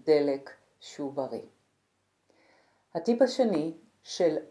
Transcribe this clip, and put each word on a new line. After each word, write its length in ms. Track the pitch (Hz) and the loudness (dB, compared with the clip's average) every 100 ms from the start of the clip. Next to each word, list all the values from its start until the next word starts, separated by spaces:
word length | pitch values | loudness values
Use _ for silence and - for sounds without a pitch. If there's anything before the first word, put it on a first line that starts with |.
דלק 460 | - 151 143 139 - - _ _ | 2 4 4 -2 -8 -20 _ _
שהוא 340 | - - 139 | -20 -10 -8
בריא. 320 | 139 127 113 - _ _ _ _ _ _ _ _ _ _ _ _ _ _ | -6 -6 -8 -14 _ _ _ _ _ _ _ _ _ _ _ _ _ _
הטיפ 280 | 165 226 233 | -6 -2 2
השני 560 | 247 - 226 160 160 - _ _ | 2 2 0 0 -2 -8 _ _
של 340 | - - 175 - - | -14 0 0 0 -4